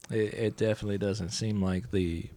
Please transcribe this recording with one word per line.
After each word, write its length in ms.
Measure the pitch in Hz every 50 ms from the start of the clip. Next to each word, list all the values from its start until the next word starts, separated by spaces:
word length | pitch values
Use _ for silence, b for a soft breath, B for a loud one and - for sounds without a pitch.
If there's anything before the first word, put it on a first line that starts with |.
| - -
It, 240 | - 90 107 104 -
it 240 | - 113 107 -
definitely 400 | - 107 110 107 - 107 104 101
doesn't 320 | 95 101 101 95 107 92 87
seem 320 | - - 113 110 107 101
like 300 | 92 95 92 92 - -
the 380 | - 95 90 85 82 85 - - -